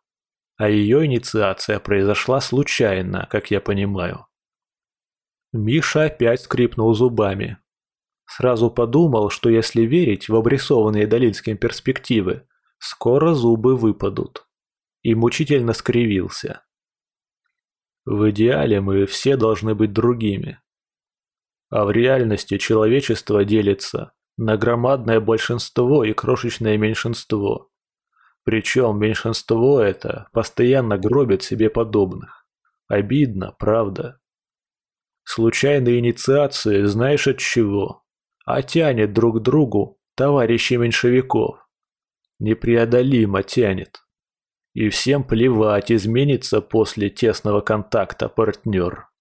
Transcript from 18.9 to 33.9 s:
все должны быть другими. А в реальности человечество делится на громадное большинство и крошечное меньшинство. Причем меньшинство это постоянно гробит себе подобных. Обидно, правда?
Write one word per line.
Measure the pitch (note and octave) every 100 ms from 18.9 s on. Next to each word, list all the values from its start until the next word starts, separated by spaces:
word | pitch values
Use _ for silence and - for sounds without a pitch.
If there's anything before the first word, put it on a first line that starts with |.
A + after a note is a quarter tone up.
| G2 G2
все | - C3 C3+
должны | A2 G2+ A2 G#2+
быть | G#2+
другими. | G#2 A#2+ A#2+ G#2+ G2 - - _ _ _ _ _ _ _ _ _ _ -
А | G#2+
в | G2+
реальности | A2 B2 C3+ A2+ G2+ - G2
человечество | - A2 A2 C3+ C#3 A2 - G#2
делится | G2+ A2 G2 G2 - - G#2+ _ _ -
на | A2 G#2+
громадное | A#2 A#2 B2 C3+ A2+ A2+
большинство | G#2 A2 - A#2+ - - B2 D3
и | A2
крошечное | G#2 A#2 B2 A#2+ - A2 G#2+
меньшинство. | G#2+ A2 A#2+ A2+ - G#2+ G2+ - - _ _ _ _ _ _ _
Причем | - A2 - C3 A#2 G#2
меньшинство | G#2+ G#2+ A2 A2 - A2+ C3 C#3
это | G2+ F#2+ - - -
постоянно | A2+ A2 - B2 C3+ A#2 G2+
гробит | G#2+ C3+ B2 G2
себе | - A2+ G#2+
подобных. | A#2 A2 G#2+ F#2+ - - - _ _ _ _ -
Обидно, | G#2 G#2 C#3 C3+ F#2+ - -
правда? | G#2 A2+ G2+